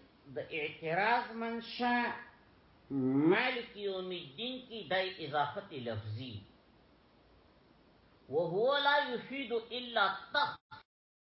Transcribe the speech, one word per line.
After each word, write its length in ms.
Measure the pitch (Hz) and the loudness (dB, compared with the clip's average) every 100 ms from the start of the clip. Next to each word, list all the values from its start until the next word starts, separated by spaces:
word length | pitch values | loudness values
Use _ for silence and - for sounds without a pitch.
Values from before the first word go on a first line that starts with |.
| - _ 143 131 | -20 _ -12 -10
د 20 | |
اعتراض 960 | - 160 156 - 160 170 214 240 226 | -6 -6 -6 -6 -2 0 2 2 0
منشا 800 | 226 226 233 - - 240 240 226 - - - - - - - - 139 131 135 160 | -6 -6 -6 -8 -2 2 2 0 -4 -12 -20 -20 -20 -20 -20 -6 0 4 6 6
مالک 460 | 208 254 247 - 202 | 6 4 -2 -6 -6
یوم 320 | 202 190 185 | -4 -4 -4
الدین 560 | 180 139 208 240 254 - | -6 -8 -8 -8 -8 -10
کی 200 | 226 147 | -10 -2
دای 360 | 190 185 185 151 | 0 0 -4 -2
اضافت 480 | 147 139 202 - | 0 0 -2 -8
لفظی، 680 | 147 117 107 107 110 131 101 - - _ - _ _ _ _ _ - _ _ _ _ _ _ - _ - | -8 -4 -4 -4 -8 -8 -10 -14 -20 _ -20 _ _ _ _ _ -20 _ _ _ _ _ _ -20 _ -2
وهو 480 | 143 175 185 254 285 | 2 2 4 4 6
لا 200 | 285 294 | 6 6
يفيد 540 | 262 226 190 277 233 | 4 -2 -6 -6 -2
الا 540 | 233 - 240 247 226 185 | -2 -2 -8 -2 2 4
التخ- 640 | - - 294 - - - - - _ _ _ | 2 -2 0 0 -2 -12 -20 -20 _ _ _